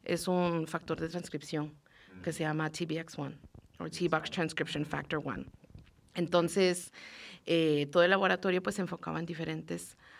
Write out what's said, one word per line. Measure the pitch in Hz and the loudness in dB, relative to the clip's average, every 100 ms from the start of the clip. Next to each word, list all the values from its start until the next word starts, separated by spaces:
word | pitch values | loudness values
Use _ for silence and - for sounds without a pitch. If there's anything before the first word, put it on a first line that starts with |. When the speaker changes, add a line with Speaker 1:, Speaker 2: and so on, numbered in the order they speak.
Speaker 1:
es | - 170 185 | -4 -2 2
un | 180 175 170 156 | 2 2 0 -2
factor | 170 - 160 | -4 -4 -4
de | 160 | -4
transcripción | 175 175 147 - 156 151 - _ - - - | -6 -6 -8 -4 -4 -4 -8 _ -20 -20 -10
que | 170 | -6
se | 160 | -2
Speaker 2:
Ujú. | 156 | 0
Speaker 1:
llama | 156 156 | 0 -2
T | 156 165 | -4 -4
B | 160 | -4
X | 165 - | -6 -8
one, | 139 - - - - - | -8 -8 -18 -20 -18 -10
o | 165 | -8
Speaker 2:
Interesante. | - | -2
Speaker 1:
T-Box | 170 160 156 | 2 2 0
Transcription | - 160 - 156 147 | -2 -2 -2 -4 -2
Factor | 151 143 143 156 | -2 -4 -2 -4
one. | 143 101 - - - - - _ _ | -2 -6 -8 -16 -20 -20 -20 _ _
Entonces, | - 175 175 170 196 185 180 - - - - - - - | -2 4 4 4 4 4 4 -4 -16 -18 -16 -16 -8 0
eh, | 165 160 147 147 | 4 4 4 4
todo | 170 | 6
el | 175 | 6
laboratorio, | 196 185 180 190 180 | 6 4 2 2 2
pues, | 190 202 | 0 -2
se | |
enfocaba | 175 170 170 160 | -2 -4 -4 -4
en | 165 | -4
diferentes, | 160 160 160 160 170 - - - | -4 -4 -4 -6 -8 -8 -18 -20